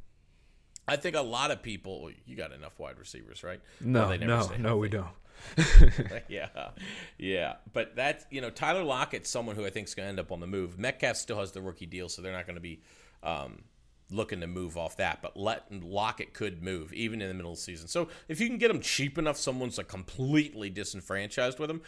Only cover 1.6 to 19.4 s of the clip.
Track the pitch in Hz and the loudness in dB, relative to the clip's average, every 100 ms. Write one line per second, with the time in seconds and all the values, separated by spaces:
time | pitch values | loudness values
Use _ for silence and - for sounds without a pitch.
1.6 | 117 101 95 85 76 - 113 123 78 67 | -6 -10 -10 -12 -12 -16 -16 -12 -10 -12
2.6 | 76 - 71 62 - 64 53 - 87 92 | -18 -12 -14 -12 -18 -18 -18 -14 -12 -14
3.6 | - - 117 123 101 92 117 117 92 120 | -16 -8 2 4 4 2 2 2 0 0
4.6 | 113 110 107 101 87 - - - - - | 0 0 0 -4 -6 -14 -20 -20 -4 0
5.6 | 156 - - - 98 - - 98 73 - | 12 12 12 12 0 -6 -8 -10 -8 -10
6.6 | 58 - - - - - 92 95 73 - | -12 -12 -14 -14 -16 -8 -2 0 -2 -6
7.6 | 104 120 110 120 139 156 - 135 120 - | -6 -4 -4 -2 -2 -2 -8 -8 -8 -2
8.6 | 156 185 160 127 151 104 - 123 117 104 | 0 0 0 -2 -2 -4 -6 -6 -4 -6
9.6 | 98 110 98 - 98 95 85 87 87 98 | -6 -6 -8 -8 -6 -6 -6 -8 -6 -4
10.6 | 87 87 120 131 127 110 - 104 98 95 | -4 -4 -6 -2 -2 -2 -6 -6 -6 -8
11.6 | 95 87 87 90 87 - 90 92 87 87 | -12 -12 -12 -10 -10 -10 -8 -8 -10 -12
12.6 | 85 80 - - - - 80 76 67 50 | -12 -14 -20 -20 -20 -10 -6 -4 -6 -14
13.6 | - - - - - 98 107 92 85 90 | -20 -20 -20 -20 -8 -6 -6 -6 -8 -6
14.6 | 90 82 80 - 90 78 - - 101 98 | -8 -6 -8 -4 -4 -4 -10 -6 -4 -4
15.6 | - 98 85 98 110 - - - 104 85 | -8 -16 -8 -4 -4 -4 -12 -8 -8 -6
16.6 | 90 92 78 - 113 110 95 92 85 82 | -6 -6 -8 -6 -6 -4 -6 -8 -10 -10
17.6 | - 82 85 175 165 - - 156 233 233 | -12 -12 -6 -4 -4 -8 -12 -4 -4 2
18.6 | 233 156 - - 139 165 156 139 | 2 2 -2 -2 -2 -2 -2 -2